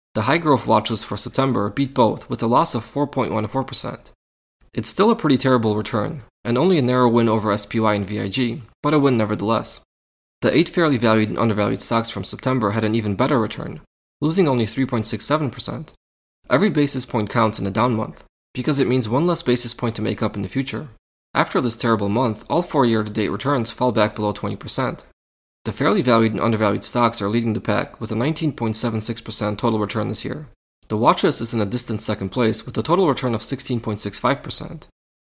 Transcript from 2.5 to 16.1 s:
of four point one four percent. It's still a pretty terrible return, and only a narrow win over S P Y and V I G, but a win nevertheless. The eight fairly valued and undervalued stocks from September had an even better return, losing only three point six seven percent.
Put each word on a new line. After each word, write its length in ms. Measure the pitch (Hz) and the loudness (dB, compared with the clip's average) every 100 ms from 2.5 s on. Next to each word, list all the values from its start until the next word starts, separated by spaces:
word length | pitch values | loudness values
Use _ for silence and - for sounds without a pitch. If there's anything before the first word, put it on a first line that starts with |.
| 127 165 | 2 2
of 80 | 117 | -2
four 240 | - 143 143 | -4 -4 -2
point 240 | 139 101 | -2 -2
one 160 | 107 107 | -2 -4
four 160 | 135 | -4
percent. 480 | 131 - 120 - - _ _ _ _ _ _ | -4 -6 -8 -10 -18 _ _ _ _ _ _
It's 160 | - - | -4 -2
still 220 | - 208 | 2 2
a 60 | 226 | 4
pretty 200 | 156 131 | 2 2
terrible 400 | 131 127 110 104 | 4 4 2 0
return, 460 | 107 110 104 139 - _ 120 | -2 -2 -2 -6 -14 _ -2
and 100 | 123 | 2
only 220 | 175 170 | 4 4
a 40 | |
narrow 280 | 123 127 123 | 4 4 4
win 180 | 117 117 | 4 4
over 240 | 110 107 | 2 2
S 140 | 104 - | -2 0
P 120 | 113 | 0
Y 140 | 110 | 2
and 140 | 104 95 | 0 -2
V 140 | 104 | -4
I 80 | 101 | -4
G, 340 | 110 120 120 117 _ | -2 -2 -4 -12 _
but 120 | 147 | 0
a 40 | 151 | 4
win 200 | 135 120 | 4 2
nevertheless. 600 | 107 104 101 110 - - _ _ _ _ _ _ | 0 0 0 -2 -2 -14 _ _ _ _ _ _
The 140 | - 131 | 2 2
eight 140 | 165 | 2
fairly 260 | - 160 127 | 2 2 4
valued 320 | 113 110 107 | 4 4 2
and 100 | - | 0
undervalued 440 | 113 104 104 110 | 0 2 0 -2
stocks 260 | - 113 110 | 0 -2 -2
from 160 | 101 | -6
September 460 | 92 - 131 131 107 | -8 -4 -2 0 0
had 120 | 110 | 0
an 120 | 107 | 0
even 200 | 113 104 | 0 0
better 240 | 98 127 135 | 0 2 2
return, 440 | 104 - - - - _ _ _ | 0 -6 -10 -12 -18 _ _ _
losing 260 | 151 175 165 | 0 2 2
only 160 | 123 | 2
three 220 | 110 - 135 | 0 -2 -2
point 180 | 117 | 0
six 220 | 107 110 - | -2 -4 0
seven 240 | 151 139 | 0 -2
percent. 420 | - - 139 160 _ _ | -6 -8 -8 -12 _ _